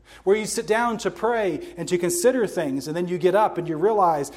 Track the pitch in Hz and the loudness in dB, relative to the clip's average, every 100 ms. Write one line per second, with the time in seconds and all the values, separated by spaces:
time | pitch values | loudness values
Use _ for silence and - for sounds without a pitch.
0 | _ - 185 214 214 - 196 214 240 220 | _ -4 0 2 0 -4 0 0 0 -2
1 | 190 - 226 233 196 147 - - 156 180 | -6 -2 0 0 0 -4 -8 -10 -4 -2
2 | 175 175 240 254 190 - 151 135 - 165 | 0 2 2 2 0 -2 -4 -4 -4 -4
3 | 180 180 180 196 208 - 160 151 202 214 | -4 0 2 4 2 0 -6 0 2 4
4 | 180 151 139 | 4 2 -4